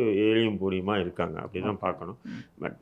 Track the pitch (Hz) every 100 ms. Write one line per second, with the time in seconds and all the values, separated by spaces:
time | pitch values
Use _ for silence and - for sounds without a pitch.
0 | 113 98 107 110 113 98 95 92 92 104
1 | 87 - 85 80 - 92 101 98 92 85
2 | 87 - - - - - - -